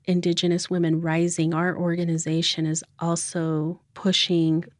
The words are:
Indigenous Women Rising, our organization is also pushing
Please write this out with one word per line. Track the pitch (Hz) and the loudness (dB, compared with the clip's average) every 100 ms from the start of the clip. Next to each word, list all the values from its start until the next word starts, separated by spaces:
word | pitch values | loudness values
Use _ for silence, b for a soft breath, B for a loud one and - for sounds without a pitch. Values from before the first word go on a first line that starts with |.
| - | -2
Indigenous | 180 175 170 175 175 - | 0 2 0 2 0 0
Women | 180 165 160 | 0 2 2
Rising, | 165 165 170 170 160 | 0 0 0 0 0
our | 160 180 - | 0 0 0
organization | 175 170 170 160 156 160 170 - 156 | -2 0 0 -2 0 0 0 0 -2
is | 156 - - | -2 -6 -6
also | 170 170 - 175 160 156 156 175 _ | -2 -2 -2 -4 -2 0 -2 -6 _
pushing | - 196 185 - 175 160 160 165 - | -4 0 0 2 2 4 2 -2 -12